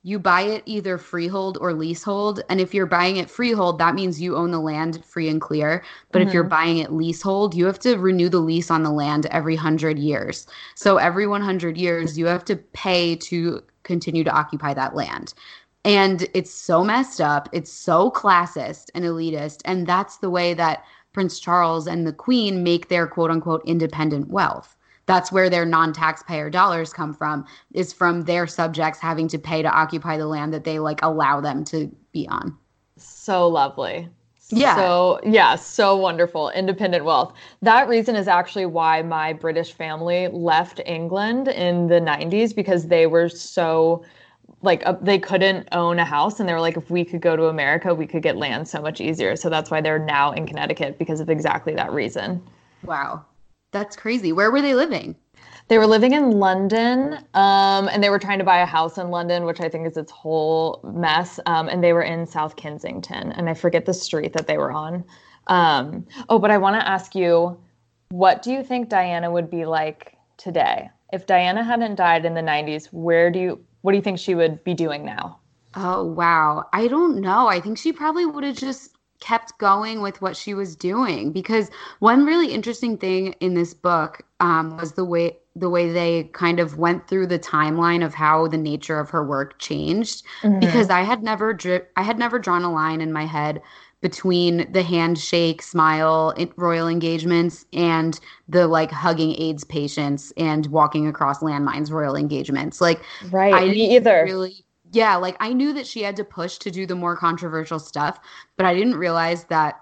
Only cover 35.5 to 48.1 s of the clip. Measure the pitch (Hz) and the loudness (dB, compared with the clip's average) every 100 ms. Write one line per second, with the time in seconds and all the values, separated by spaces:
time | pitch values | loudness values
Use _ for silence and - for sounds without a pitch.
35.5 | 131 - - 202 196 190 165 175 165 147 | 4 -4 2 4 4 0 0 0 0 -4
36.5 | - 190 185 196 175 147 147 123 - - | -2 -2 -2 0 0 2 2 0 -6 -20
37.5 | _ 208 233 269 233 220 220 196 180 175 | _ 4 6 6 2 2 -2 2 2 2
38.5 | 208 185 165 160 160 165 160 156 160 165 | -4 -2 0 2 2 0 -4 -4 -4 -4
39.5 | 165 165 - 160 156 170 175 180 175 170 | -4 -6 -10 -10 -6 -2 -2 -2 -4 2
40.5 | 160 175 - 175 165 165 190 214 240 269 | 2 0 -8 -8 -6 -4 -4 -2 -2 -2
41.5 | - 175 175 170 170 165 147 160 202 226 | -2 0 0 4 4 4 -2 -2 0 0
42.5 | 214 196 180 165 170 165 165 170 - - | -2 0 0 2 4 6 4 2 -4 -6
43.5 | - 165 160 160 170 - _ - _ _ | -2 0 2 2 0 -6 _ -20 _ _
44.5 | - 190 170 - 180 185 196 - 190 190 | -2 0 2 0 -2 0 0 2 2 2
45.5 | 190 - 175 170 175 175 147 175 214 190 | 0 -4 -2 0 0 0 0 0 0 -2
46.5 | 165 165 165 - 175 170 175 170 160 160 | 0 0 -2 -4 -2 -2 -2 0 2 0
47.5 | 160 139 160 185 170 156 | 0 0 0 0 -2 -2